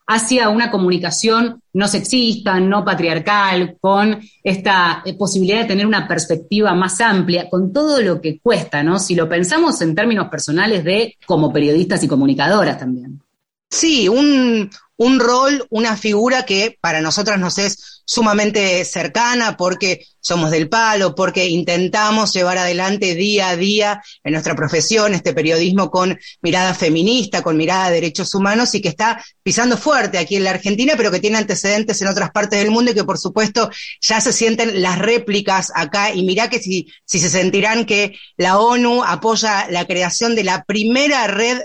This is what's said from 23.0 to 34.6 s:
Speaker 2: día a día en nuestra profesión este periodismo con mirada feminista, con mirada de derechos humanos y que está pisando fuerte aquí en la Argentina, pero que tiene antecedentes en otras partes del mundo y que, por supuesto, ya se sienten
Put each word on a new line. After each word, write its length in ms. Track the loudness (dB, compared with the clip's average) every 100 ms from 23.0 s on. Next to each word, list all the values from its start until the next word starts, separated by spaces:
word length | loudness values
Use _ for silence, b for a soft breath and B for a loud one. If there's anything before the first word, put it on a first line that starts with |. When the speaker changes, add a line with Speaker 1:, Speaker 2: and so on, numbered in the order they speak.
| -2
Speaker 2:
día 360 | -2 0 0 0
a 60 | 0
día 460 | 0 0 0 -2 B B
en 100 | -6
nuestra 220 | -4 -4
profesión 580 | -4 -2 -2 0 2 2
este 220 | 0 -2
periodismo 560 | -2 0 0 2 0 0
con 280 | 0 0 -4 B B
mirada 320 | -2 0 0
feminista, 720 | 0 0 2 2 0 0 -2
con 160 | 0 0
mirada 300 | 0 0 2
de 80 | 0
derechos 380 | 0 -4 -4
humanos 400 | 0 0 2 0
y 60 | -2
que 80 | -4
está 340 | -2 -2 -2 B _
pisando 340 | -4 0 0 0
fuerte 400 | 2 0 0 -2
aquí 200 | -2 0
en 80 |
la 60 | 0
Argentina, 440 | -2 -2 0 0 2
pero 140 | 0
que 100 | 0
tiene 160 | 0 0
antecedentes 640 | -2 -2 0 0 0 -2
en 80 | -2
otras 220 | -2 -2
partes 280 | -2 -2 0
del 120 | 2
mundo 200 | 2 2
y 40 |
que, 100 | 2
por 140 | -2 -4
supuesto, 520 | -4 -2 0 0 -2 B B B
ya 200 | -2 0
se 100 | 0
sienten 480 | 2 0 0